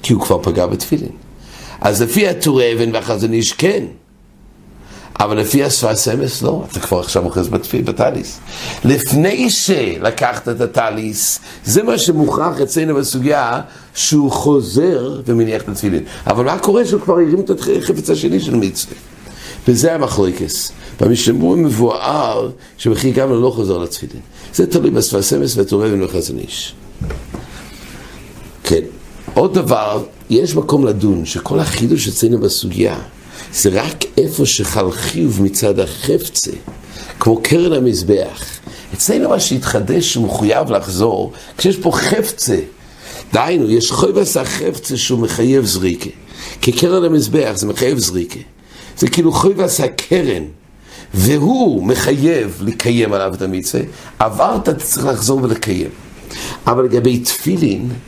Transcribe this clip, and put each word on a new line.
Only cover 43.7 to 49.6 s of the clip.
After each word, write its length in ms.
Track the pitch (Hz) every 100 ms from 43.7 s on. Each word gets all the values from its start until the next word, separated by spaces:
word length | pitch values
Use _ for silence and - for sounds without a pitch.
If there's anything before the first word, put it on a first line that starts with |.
יש 200 | 117 117
חובת 460 | 123 190 196 196 151
החפצה 600 | 131 - 160 170 - 123
שהוא 220 | - 123
מחייב 460 | 117 - 117 135
זריקה, 460 | 107 90 92 85 - - - - - -
כי 120 | -
קרן 320 | 120 175 185
המזבח 480 | 170 160 113 156 127
זה 120 | 95 104
מחייב 320 | 107 127 139
זריקה. 420 | 98 90 85 - - - - - - -
זה 100 | -
כאילו 240 | - 165
חובת 480 | 151 196 190